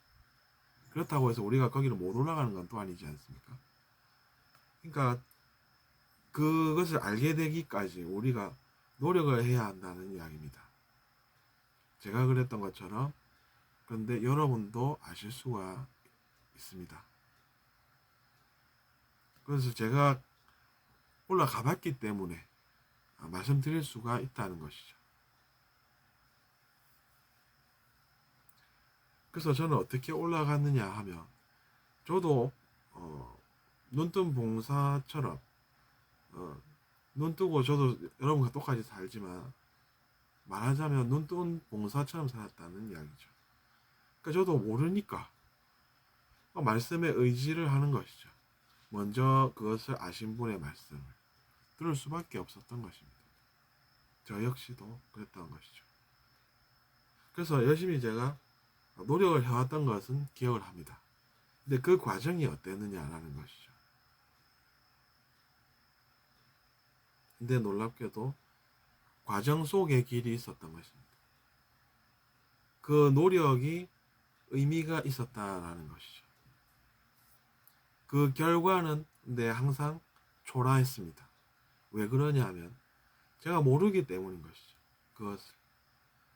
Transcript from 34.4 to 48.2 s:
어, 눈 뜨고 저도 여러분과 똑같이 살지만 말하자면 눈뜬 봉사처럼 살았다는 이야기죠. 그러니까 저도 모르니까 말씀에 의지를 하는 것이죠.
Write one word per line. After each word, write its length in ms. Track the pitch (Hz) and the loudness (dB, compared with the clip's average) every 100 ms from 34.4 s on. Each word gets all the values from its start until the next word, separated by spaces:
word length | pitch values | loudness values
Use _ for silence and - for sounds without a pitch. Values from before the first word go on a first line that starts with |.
| 113 113 113 143 143 139 - 151 117 71 - _ _ _ _ _ _ _ _ | 0 -2 -2 0 0 0 -4 -6 -6 -6 -16 _ _ _ _ _ _ _ _
어, 300 | 92 87 69 - _ _ _ _ | -14 -14 -14 -20 _ _ _ _
눈 220 | 135 160 160 | -6 -4 0
뜨고 260 | 185 151 | 2 2
저도 380 | 127 143 131 113 87 - | 2 4 4 2 -10 -4
여러분과 320 | 135 151 123 | 0 2 2
똑같이 300 | 143 - 117 | -2 -4 -4
살지만 680 | 107 101 95 107 95 90 131 - _ _ _ _ _ _ _ _ - | -4 -12 -12 -10 -10 -12 -14 -18 _ _ _ _ _ _ _ _ -10
말하자면 640 | 95 120 135 151 139 120 | -2 0 0 2 2 2
눈뜬 500 | 147 151 175 170 165 - | 0 0 -4 -4 -6 -8
봉사처럼 600 | 107 104 139 143 165 139 | -6 -4 -2 -4 -4 -6
살았다는 600 | 113 104 - 82 92 110 | -8 -14 -16 -16 -14 -12
이야기죠. 420 | 82 76 73 - _ _ _ _ _ _ _ _ _ | -12 -14 -18 -20 _ _ _ _ _ _ _ _ _
그러니까 180 | 160 170 | -2 2
저도 180 | 180 143 | 4 2
모르니까 720 | 104 117 165 202 - 92 - _ _ _ _ _ _ _ _ _ _ _ _ | 2 0 2 0 -2 -8 -10 _ _ _ _ _ _ _ _ _ _ _ _
말씀에 560 | - 131 113 - 170 165 | 0 2 2 0 0 2
의지를 600 | 113 123 123 143 165 156 | 4 4 4 -2 0 2
하는 200 | 139 143 | 2 2
것이죠. 380 | 123 - - | 0 -4 -18